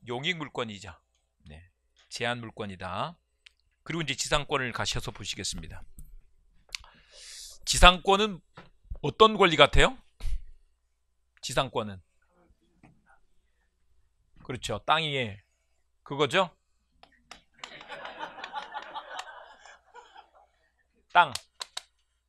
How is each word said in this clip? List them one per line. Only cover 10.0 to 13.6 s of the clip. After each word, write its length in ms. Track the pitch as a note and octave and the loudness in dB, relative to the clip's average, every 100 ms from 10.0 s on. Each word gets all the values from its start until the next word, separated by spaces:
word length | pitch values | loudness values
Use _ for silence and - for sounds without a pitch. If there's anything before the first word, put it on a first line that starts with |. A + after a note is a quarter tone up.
| - - - - - - _ _ _ _ _ _ _ _ | -14 -4 -2 -2 -4 -18 _ _ _ _ _ _ _ _
지상권은, 600 | - C3+ C3+ B2 G#2+ F#2+ - _ _ _ _ _ _ _ - - _ _ _ _ _ _ | -6 -2 -2 -2 -6 -8 -18 _ _ _ _ _ _ _ -20 -20 _ _ _ _ _ _